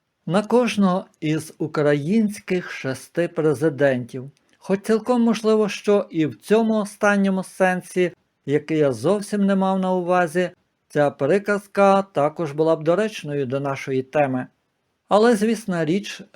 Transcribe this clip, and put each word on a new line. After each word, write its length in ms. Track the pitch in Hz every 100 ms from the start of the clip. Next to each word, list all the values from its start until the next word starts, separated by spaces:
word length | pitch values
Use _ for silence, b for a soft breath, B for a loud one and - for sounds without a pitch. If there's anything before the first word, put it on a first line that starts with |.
| _ _ -
на 160 | 180
кожного 600 | 214 233 233 - 190 180 - _
із 340 | 156 156 156 -
українських 1120 | 156 156 147 147 147 220 208 208 - 180 175
шести 580 | - 135 127 - - 170
президентів. 1040 | 170 156 127 160 135 143 127 120 131 131 - _ _
Хоч 220 | - 196
цілком 400 | 202 220 220 247
можливо, 460 | 233 226 220 220 208
що 380 | - - 202 -
і 160 | 165 151
в 100 | 117
цьому 380 | - 214 220
останньому 720 | 220 202 - 208 202 196 190
сенсі, 680 | 180 - 185 180 - 185 175 - _ _ -
який 320 | 143 151 160
я 140 | 143
зовсім 540 | 113 135 208 202 208 196
не 100 | 196
мав 220 | 190 190
на 140 | 185
увазі, 580 | 185 175 180 175 170 175 - _ _ _
ця 220 | 151 143
приказка 920 | - 139 196 208 202 - - 196 196
також 500 | 190 - 147 151 160
була 240 | 147 160 160
б 80 |
доречною 600 | 156 175 214 - 151 143 131
до 140 | 135
нашої 420 | 139 135 - 131
теми. 440 | 131 151 143 127 131 _ _ _ _ _ _
Але, 280 | 196 233 220
звісна 480 | 214 220 - 175
річ, 360 | 156 196 202 - -